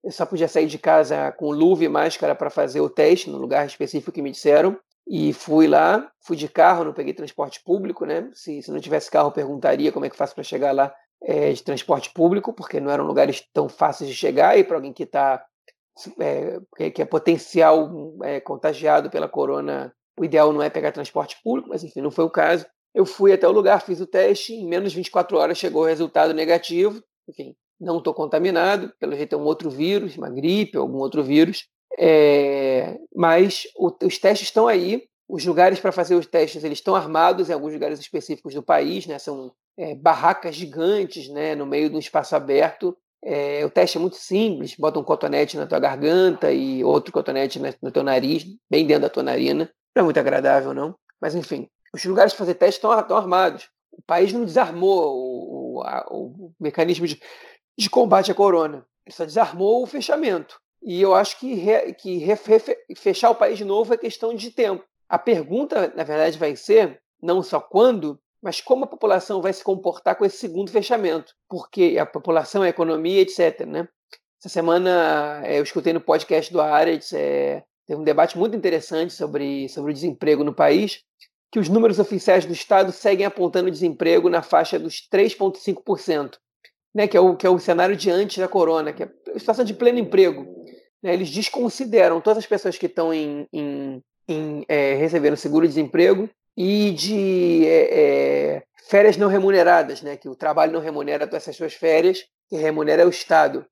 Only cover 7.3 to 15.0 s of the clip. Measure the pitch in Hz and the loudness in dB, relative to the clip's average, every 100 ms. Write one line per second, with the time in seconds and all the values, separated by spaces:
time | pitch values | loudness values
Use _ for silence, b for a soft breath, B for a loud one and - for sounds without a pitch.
7.3 | - 147 - - 196 190 - 156 165 247 | -8 -10 -10 -4 -4 -2 -8 -6 -6 -8
8.3 | - - 147 139 151 143 151 - 151 147 | -16 -14 -12 -10 -10 -4 -4 0 0 2
9.3 | 147 139 143 143 139 147 143 139 - 139 | -2 -6 -2 -2 0 0 -2 -8 -6 -8
10.3 | - 147 147 139 135 139 B B _ - | -6 -10 -4 -2 0 0 B B _ -4
11.3 | 151 147 131 - 139 - 139 - - 165 | 0 0 -2 -6 -8 -2 -4 -4 0 2
12.3 | 202 - - - - 139 143 151 143 143 | 2 -4 -12 -8 -6 -2 -2 -2 2 2
13.3 | 135 _ - 143 - 151 - 139 123 139 | 0 _ -4 -4 -2 -2 -2 -10 -6 -2
14.3 | 131 175 208 190 165 139 127 | 2 4 4 2 -2 -8 -12